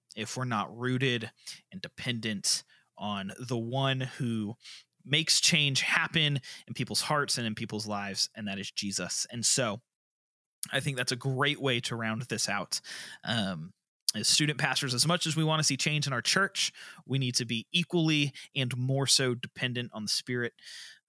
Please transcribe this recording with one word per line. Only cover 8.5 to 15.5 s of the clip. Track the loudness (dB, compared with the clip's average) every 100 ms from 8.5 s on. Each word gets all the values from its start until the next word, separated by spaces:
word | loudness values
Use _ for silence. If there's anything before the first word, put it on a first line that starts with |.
| -4
is | -6
Jesus. | -4 -2 -2 -2 -4 -4
And | 0 2
so | 2 2 -2 -10 _ _ _ _ _ _ _ -4
I | -2
think | -2 -2
that's | -2
a | -2
great | -2 0 0 2
way | 0 0
to | -2 -4
round | -2 -4
this | -4 -2 -2
out. | -2 -4 -6 -6 -12 -12 -10
Um, | -2 0 0 -4 -10 -16 _ _ -2
as | 0 4
student | 4 4 2
pastors, | 0 0 0
as | 2 2
much | 2 2
as | 2
we |
wanna | 2